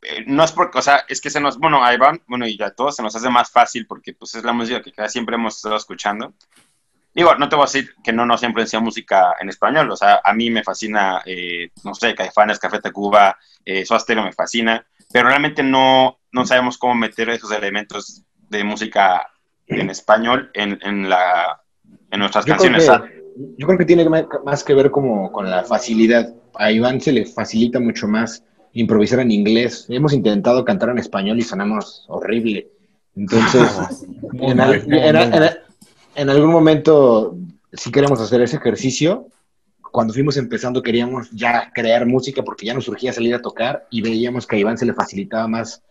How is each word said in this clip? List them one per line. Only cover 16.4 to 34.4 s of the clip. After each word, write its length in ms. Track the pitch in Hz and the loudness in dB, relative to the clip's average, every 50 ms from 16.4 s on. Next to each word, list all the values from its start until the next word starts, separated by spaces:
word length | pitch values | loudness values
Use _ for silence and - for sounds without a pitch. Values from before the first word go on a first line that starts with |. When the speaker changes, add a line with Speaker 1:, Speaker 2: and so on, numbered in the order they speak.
| 127 | 0
Speaker 1:
sabemos 320 | 123 131 127 123 123 123 - | 2 2 2 2 0 -4 -4
cómo 180 | - 127 123 | -2 -2 0
meter 340 | 120 113 107 107 - 113 110 | 0 -2 -4 -4 -4 -4 -4
esos 220 | 117 113 113 104 | -4 -6 -6 -6
elementos 720 | 107 107 104 98 98 104 104 _ - 104 98 - - - _ _ _ _ _ _ | -6 -6 -6 -4 -6 -6 -8 _ -12 -12 -12 -14 -20 -20 _ _ _ _ _ _
de 140 | - 104 101 | -6 -4 -4
música 640 | 104 107 107 - 110 - 104 98 95 90 87 - - _ _ _ _ _ _ _ _ | -4 -4 -6 -8 -4 0 2 2 2 2 0 -2 -6 _ _ _ _ _ _ _ _
en 220 | - - 95 95 | -6 -4 -4 -4
español 600 | 92 - - - 107 110 113 117 123 135 - - _ | -6 -10 0 2 2 2 4 0 0 -2 -2 -6 _
en, 240 | 101 104 101 101 95 | -6 -4 -4 -6 -6
en 260 | - 98 101 101 98 95 | -6 -6 -6 -4 -2 0
la, 540 | 95 90 90 90 90 87 87 87 73 - _ _ _ _ _ _ _ _ _ _ | 0 0 2 2 0 0 0 -2 -4 -8 _ _ _ _ _ _ _ _ _ _
en 80 | - - | -6 -4
nuestras 260 | - - - - 95 | -4 0 0 -2 0
Speaker 2:
Yo 120 | - 160 - | 0 2 4
creo 140 | 190 - - | 4 4 6
Speaker 1:
canciones. 360 | - 165 147 107 104 - - | 6 6 6 6 4 4 -4
Speaker 2:
que, 140 | - - - - - - 135 - - - | -18 -20 -20 -20 -18 -18 -18 -18 -14 -10
yo 100 | 135 160 | 0 0
creo 120 | 185 180 | 2 2
que 60 | 175 | 4
tiene 240 | 156 175 170 165 156 | 4 4 4 4 4
ma-, 180 | 160 160 156 - - 139 - | 2 0 0 -2 -8 -8 -4
más 200 | 139 139 139 - | -4 -4 -4 0
que 100 | - 143 | 2 4
ver 180 | 135 135 143 | 6 6 4
como 400 | - 143 139 131 113 101 95 95 | 2 2 0 0 -2 -2 -2 -4
con 180 | - 107 101 95 | -6 -8 -6 -2
la 140 | 92 90 92 | -2 -2 -2
facilidad. 680 | - 117 104 - - 113 110 110 110 120 120 113 113 - - _ _ _ | 0 -2 -2 -2 -2 2 4 4 6 6 4 2 0 -8 -20 _ _ _
A 160 | - 104 107 | -2 0 0
Iván 280 | 110 113 117 123 131 131 | 2 2 2 0 0 0
se 120 | - - 139 | 0 0 0
le 120 | 117 104 | 0 0
facilita 540 | - - - 110 - - 110 117 120 120 127 | -2 -6 -8 -8 -4 0 0 0 2 0 0
mucho 280 | 123 117 110 - - 104 | -2 -2 -4 -4 -4 -2
más 360 | 107 110 113 113 - - _ _ _ _ _ _ _ | 0 0 -2 -4 -6 -14 _ _ _ _ _ _ _
improvisar 460 | 120 117 104 113 107 104 101 120 123 | -4 0 2 4 2 2 4 2 2
en 120 | 131 120 | 2 2
inglés. 540 | 107 104 104 104 110 117 123 127 - - - _ | 2 2 2 2 2 2 2 0 -4 -8 -12 _
Hemos 240 | 117 123 147 151 139 | -4 -2 0 0 0
intentado 520 | 135 95 107 104 101 95 123 120 127 120 | 2 2 2 0 2 2 2 2 2 2
cantar 240 | - 110 92 117 113 | 0 -2 0 0 -2
en 80 | 123 120 | -2 -4
español 380 | - - - 101 95 101 113 117 | -6 -4 -6 -4 -4 -2 -2 -2
y 40 | 113 | -2
sonamos 640 | - - 95 101 104 107 107 98 - - - _ _ | -4 -4 -6 -4 -4 -4 -4 -6 -10 -14 -20 _ _
horrible. 640 | 80 87 - 92 107 117 113 113 107 92 - - _ _ _ _ _ _ _ _ _ | -10 -10 -6 -4 -4 -2 -2 -2 -4 -4 -8 -12 _ _ _ _ _ _ _ _ _
Entonces, 920 | 98 101 92 - 113 113 110 - 131 113 - 101 95 92 - - - - - | -10 -6 0 2 2 2 4 6 6 4 4 2 -2 -6 -6 -8 -12 -14 -18
Speaker 3:
<laughs> 240 | - - - - | -16 -14 -12 -12
Muy 200 | - 123 | -10 -4